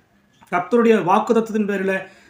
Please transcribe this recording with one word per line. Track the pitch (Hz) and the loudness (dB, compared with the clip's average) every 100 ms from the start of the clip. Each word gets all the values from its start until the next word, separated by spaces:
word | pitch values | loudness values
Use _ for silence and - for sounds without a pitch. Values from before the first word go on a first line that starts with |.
| _ _ _ _ - | _ _ _ _ -8
கர்த்தருடைய | 175 - 240 226 220 | -6 -2 2 4 2
வாக்குத்தத்தத்தின் | 170 202 214 233 220 214 202 | 2 0 2 -2 -2 -2 -2
பேரில | 202 190 190 - - - | -2 -2 -4 -6 -20 -12